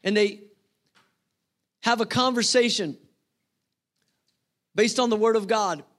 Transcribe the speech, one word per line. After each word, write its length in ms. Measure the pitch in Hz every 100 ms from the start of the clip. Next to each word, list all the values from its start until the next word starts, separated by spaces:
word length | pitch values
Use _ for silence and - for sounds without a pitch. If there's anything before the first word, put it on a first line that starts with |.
And 120 | 190 208
they 240 | 208 202 - _ _ _ _ _ _ _ _ _ _ _ _ _
have 180 | 233 233
a 60 | 226
conversation 920 | 240 254 240 220 247 240 - 165 123 _ _ _ _ _ _ _ _ _ _ _ _ _ _ _ _ _
based 240 | 185 226 233
on 120 | 247
the 60 | 214
Word 200 | 226 220
of 100 | 196
God. 380 | 220 196 160 -